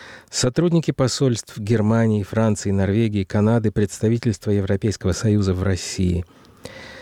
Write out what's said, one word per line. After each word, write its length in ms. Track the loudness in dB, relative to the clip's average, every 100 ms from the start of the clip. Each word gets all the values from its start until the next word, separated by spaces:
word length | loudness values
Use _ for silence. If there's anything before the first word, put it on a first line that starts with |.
| -18 -20 -12
сотрудники 600 | -4 -2 0 2 2 0
посольств 640 | 0 0 2 0 0 -6 -8
Германии, 640 | 0 2 4 4 4 2
Франции, 480 | 0 0 2 0 0
Норвегии, 540 | 0 2 2 2 0
Канады, 480 | -2 2 2 2 0
представительства 800 | 0 -2 0 0 0 0 -2 0
Европейского 580 | 0 0 0 -2 -2 -2
Союза 440 | 0 2 2 2
в 100 | 0
России. 600 | 0 -2 -4 -2 0 -2 -6 -14 -20 -20 -20 -18 -20 -20